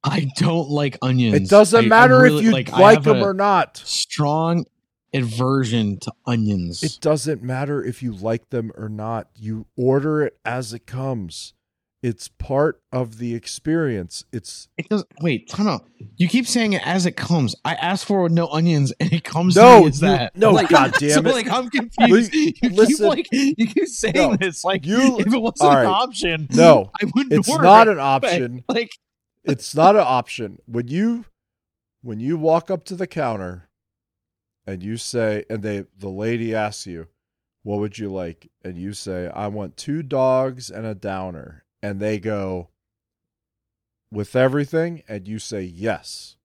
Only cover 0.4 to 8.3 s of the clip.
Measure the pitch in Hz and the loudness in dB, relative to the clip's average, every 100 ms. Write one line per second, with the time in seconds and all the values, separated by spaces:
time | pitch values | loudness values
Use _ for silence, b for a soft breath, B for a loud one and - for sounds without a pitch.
0.4 | 170 170 143 147 143 - 127 127 117 101 | 0 0 -2 -2 -2 -4 -2 0 2 2
1.4 | 95 202 214 226 226 220 247 254 254 - | 6 6 8 4 6 6 8 8 6 6
2.4 | 226 - - - 196 - 143 131 196 190 | 2 2 -2 6 8 8 6 2 2 0
3.4 | 202 190 135 - - - - - 147 156 | 2 2 0 -6 -10 -8 -6 -2 -2 0
4.4 | 165 170 - _ _ _ _ 143 120 110 | 0 -2 -4 _ _ _ _ -4 -4 -2
5.4 | 127 135 123 117 107 95 - - - 120 | 0 0 0 0 -2 -4 -10 -12 -4 -2
6.4 | 107 101 87 87 160 - 160 151 135 135 | 0 -2 -4 -6 -8 -4 -2 -2 -2 -6
7.4 | 123 127 139 147 120 120 127 101 107 | -6 -6 -4 -6 -6 -8 -10 -6 -4